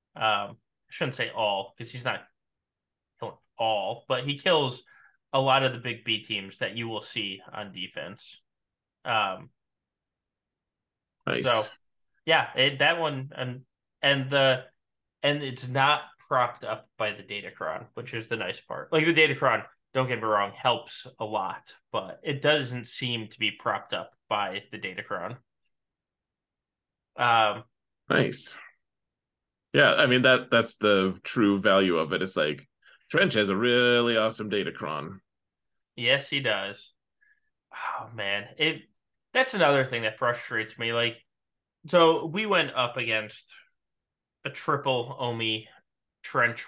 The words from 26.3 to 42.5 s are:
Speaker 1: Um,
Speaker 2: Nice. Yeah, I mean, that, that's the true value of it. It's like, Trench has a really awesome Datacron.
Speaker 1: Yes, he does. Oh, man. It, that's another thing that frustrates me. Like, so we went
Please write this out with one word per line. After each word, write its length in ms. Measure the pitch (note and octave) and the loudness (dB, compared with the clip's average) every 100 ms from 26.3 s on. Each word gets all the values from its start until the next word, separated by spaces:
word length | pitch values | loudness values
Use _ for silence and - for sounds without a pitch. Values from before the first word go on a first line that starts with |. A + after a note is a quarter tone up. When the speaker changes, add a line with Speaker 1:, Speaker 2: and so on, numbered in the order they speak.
| _ _ _ _ _ _ _ _ - | _ _ _ _ _ _ _ _ 0
Speaker 1:
Um, 480 | A#2+ A#2 G#2+ G#2 - _ _ _ - | 4 4 4 0 -10 _ _ _ 0
Speaker 2:
Nice. 480 | - - - - - - _ _ _ _ _ _ _ _ _ _ | 2 2 0 -4 -8 -16 _ _ _ _ _ _ _ _ _ _
Yeah, 180 | C#3+ C3+ | 4 6
I 120 | - C#3 | 6 4
mean, 160 | B2+ | 6
that, 280 | B2+ B2+ B2+ | 6 4 4
that's 260 | A#2+ A2+ - | 2 2 2
the 420 | G#2+ G2+ F#2+ F2+ | 4 4 4 -2
true 380 | - - G#2 G2+ | -4 2 4 4
value 380 | G2+ G2 F#2+ E2 | 6 6 6 2
of 140 | D#2 | 0
it. 100 | F2 | -2
It's 140 | F#2 - | -2 -2
like, 300 | D2+ D2 - _ _ _ - | -2 -2 -12 _ _ _ -2
Trench 240 | D3+ F#3+ | 2 2
has 140 | A2+ G2+ | 2 2
a 80 | G2 | 2
really 600 | A#2+ B2 B2 A#2+ A#2+ A2+ | 2 4 4 4 4 2
awesome 340 | A2 A2 G#2+ | 2 -2 -4
Datacron. 720 | G#2 E2+ C#2 D2+ D2+ D#2 G2 _ _ _ _ _ _ _ - | -2 -2 -6 -6 -6 -8 -14 _ _ _ _ _ _ _ -6
Speaker 1:
Yes, 340 | A#2+ C3+ C3+ | 0 0 0
he 100 | C#3+ | -4
does. 540 | B2 G2+ G2 G2+ - _ _ _ _ _ _ _ _ | -2 -2 -4 -10 -18 _ _ _ _ _ _ _ _
Oh, 340 | - - - - | -12 -10 -10 -12
man. 340 | A2 G2 G2+ G2+ - | -8 -4 -4 -6 -4
It, 260 | D#3 D3+ - _ _ _ _ | -4 -4 -14 _ _ _ _
that's 200 | B3+ C4 | 0 0
another 300 | G#3 D3+ C#3 | 4 4 4
thing 180 | C3 A#2+ | 2 -2
that 160 | A2 - | -4 -2
frustrates 600 | B2 A#2+ - A#2 G#2+ - | -2 -2 -4 -6 -6 -6
me. 140 | A#2 | -2
Like, 240 | A#2 A#2 A2+ _ _ _ _ _ _ D#3 | 0 -2 -4 _ _ _ _ _ _ 2
so 400 | F3 E3 D#3+ D#3+ | 6 6 4 0
we 200 | F3 | -4
went 280 | G#3+ | 0